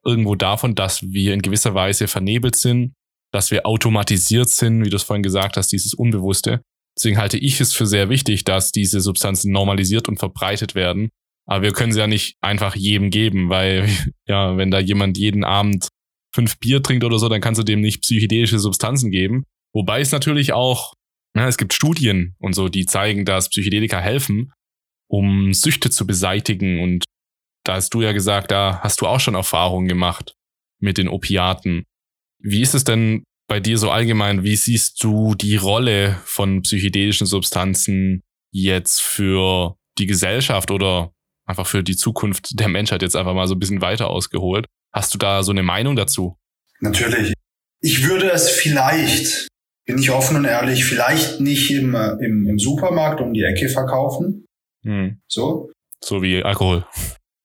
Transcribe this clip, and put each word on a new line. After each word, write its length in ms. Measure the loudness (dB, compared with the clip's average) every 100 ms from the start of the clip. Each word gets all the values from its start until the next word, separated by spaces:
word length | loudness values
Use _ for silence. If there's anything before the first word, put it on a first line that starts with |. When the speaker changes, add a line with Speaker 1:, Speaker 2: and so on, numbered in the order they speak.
Speaker 1:
irgendwo 300 | -2 2 2
davon, 400 | 0 0 0 0
dass 280 | 0 -2 -4
wir 300 | -4 0 0
in 80 | 2
gewisser 340 | 0 0 0
Weise 340 | 0 0 0 -2
vernebelt 480 | -2 0 0 0 2
sind, 360 | 2 2 0 -6 _ _ _
dass 180 | -2 0
wir 140 | 0
automatisiert 840 | 0 0 2 2 2 0 2 2 2
sind, 340 | 2 2 2
wie 60 | 2
du 60 | 0
es 60 |
vorhin 200 | -2 -2
gesagt 340 | 0 0 0 0
hast, 160 | -2
dieses 220 | -2 -2
Unbewusste. 640 | -2 0 0 0 0 -2 -4 -6 _ _ -4
Deswegen 180 | 0 2
halte 220 | 0 0
ich 200 | 0 0
es 100 | 0
für 140 | 0 2
sehr 240 | 2 2
wichtig, 340 | 0 0 0
dass 260 | 0 0 0
diese 300 | 0 0 0
Substanzen 500 | 0 0 -2 0 0
normalisiert 600 | 0 2 2 0 0 -2
und 80 | -4
verbreitet 560 | -6 -4 -4 -4 -4
werden. 340 | -2 -2 -2 -4 -8 _ _ -4
Aber 160 | 0
wir 100 | 0
können 220 | 0 0
sie 60 | 0
ja 60 | 2
nicht 300 | 0 -2 -4
einfach 340 | -2 0 -2 -2
jedem 320 | 0 2 2
geben, 400 | 2 2 2 0
weil, 400 | 0 2 2 2 0 -2
<laughs> 200 | -6 -4
ja, 300 | 0 0 0
wenn 120 | 2
da 80 | 2
jemand 380 | 2 0 0 0
jeden 260 | 0 0
Abend 460 | 2 2 2 0 -4 -12 _ _ _
fünf 240 | 0 0 0
Bier 240 | 0 2
trinkt 220 | 2 0
oder 140 | 2 2
so, 100 | 2
dann 140 | 0
kannst 160 | 0 0
du 40 |
dem 200 | 0 2
nicht 180 | 0 0
psychedelische 580 | 0 2 2 2 2 2
Substanzen 520 | 0 -2 -2 0 0
geben. 340 | 0 0 -2 -4 _ _
Wobei 260 | -4 -2 0
es 120 | 0
natürlich 420 | 0 0 0 2
auch, 400 | 2 2 0 -4 -16 _ _ _
na, 120 | -2 0
es 120 | 0
gibt 160 | -2
Studien 640 | 0 2 2 2 2 -2 -4
und 160 | -4
so, 160 | -2 0
die 160 | -2 -2
zeigen, 400 | 0 0 0 0
dass 240 | 0 0
Psychedelika 480 | -2 0 0 0 -2
helfen, 540 | 0 -2 -2 -2 -4 _ _ _ _ _ _
um 420 | 0 2 2 2
Süchte 380 | 2 0 0 -2
zu 160 | -2 -2
beseitigen. 760 | 0 0 0 -2 -2 0 0
Und 240 | 0 -2 -4 _ _ _ _ _
da 100 | -4
hast 180 | -4 -2
du 80 | 0
ja 120 | 0
gesagt, 380 | 0 0 0 0
da 300 | 0 0 0
hast 220 | -2 -2
du 40 | 0
auch 140 | 0
schon 140 | 0
Erfahrungen 540 | 0 0 0 0 0 0
gemacht 440 | 0 0 -2 -10 -20 _ _ _ _
mit 160 | -2 0
den 120 | 0
Opiaten. 760 | -2 -2 0 2 0 -2 -4 -6 _ _ _ _ _
Wie 240 | -2 2
ist 120 | 2
es 100 | 2
denn 400 | 2 2 2 0 -6 _ -6
bei 140 | -2
dir 160 | 0 0
so 140 | 2
allgemein? 520 | 2 2 2 2 2
Wie 140 | 2 0
siehst 480 | 2 0 0 -2
du 300 | 0 2 2
die 220 | 0 0 2
Rolle 600 | 2 2 2 2 2 0
von 380 | -4 -2 0 0
psychedelischen 640 | 0 -2 0 0 0 0 0
Substanzen 960 | 0 -2 -2 0 0 0 0 0 -2 -6 _ _
jetzt 520 | -2 0 0 0 -2
für 720 | -2 -2 0 2 2 2 -2 -6 _ -4
die 80 | 0
Gesellschaft 640 | 0 0 0 0 0 -2
oder 420 | -2 0 0 -4 -10 _ _
einfach 220 | -10 -6 -2
für 180 | -2
die 120 | -2 -2
Zukunft 640 | -2 -2 -4 -4 -6 -2
der 100 | -2
Menschheit, 340 | 0 -2 -2
jetzt 140 | -2 -2
einfach 180 | -2
mal 120 | 0 0
so 80 |
ein 40 | -2
bisschen 240 | -2 -2
weiter 260 | -2 -2 -2
ausgeholt? 560 | -4 -4 -4 -2 -2 -4 _ _
Hast 200 | -6 -4
du 40 | -2
da 240 | 0 0
so 100 | 0
eine 100 | 0
Meinung 340 | 0 0 0 0
dazu? 400 | 0 -2 -4 -8 _ _ _ _
Speaker 2:
Natürlich. 520 | -4 -2 0 0 -2 -4 _ _ _ _
Ich 260 | -2 2 2
würde 240 | 2 2
es 200 | 2 2
vielleicht, 1000 | 2 2 2 2 2 2 0 -2 -4 -8 -16 _ _ -4
bin 100 | 0
ich 140 | 2
offen 260 | 2 2 2
und 80 |
ehrlich, 400 | 2 0 0 0
vielleicht 560 | 0 0 2 2 0 -2
nicht 300 | 0 0 0
im, 240 | 0 0
äh, 160 | 0 -2 -2
im, 240 | -2 0 0
im 120 | 0
Supermarkt 640 | 0 0 0 0 0 -2
um 100 | -2
die 100 | -2
Ecke 280 | 0 0 -2
verkaufen. 720 | -2 -2 -2 -2 -2 -4 -6 -12 _ _ _
Speaker 1:
Hm. 340 | -6 -2 -4 -6 _
Speaker 2:
So. 440 | -4 -2 -4 -8 -18 _ -16
Speaker 1:
So 160 | -6 -2
wie 220 | 0 0
Alkohol. 420 | 0 0 2 0 -2 -10 -10 -12 _ _